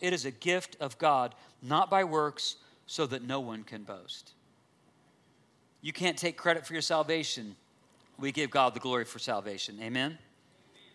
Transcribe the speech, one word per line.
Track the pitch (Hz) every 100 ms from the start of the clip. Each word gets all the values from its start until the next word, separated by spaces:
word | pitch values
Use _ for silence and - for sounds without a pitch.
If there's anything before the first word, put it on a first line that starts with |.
It | 180
is | 175
a | 131
gift | 113 175 180 - -
of | 139 -
God, | 156 131 120 - - -
not | 127 156 185
by | 190
works, | 180 156 151 - - - - _ -
so | - 143
that | 131
no | 123 135
one | 120 110
can | 110 110
boast." | 101 95 90 - - - _ _ _ _ _ _ _ _ _ _ _ _ _ _
You | 151
can't | - 180 156
take | 175 151
credit | 175 165 147
for |
your | 165
salvation. | 147 160 147 165 147 127 107 95 _ _ _ _ _ -
We | 139
give | 139 135
God | 143 127
the | 120
glory | 127 123
for | 113 117
salvation. | - 104 101 98 - 104
Amen? | 113 127 139 160 - _ _ _ _ - -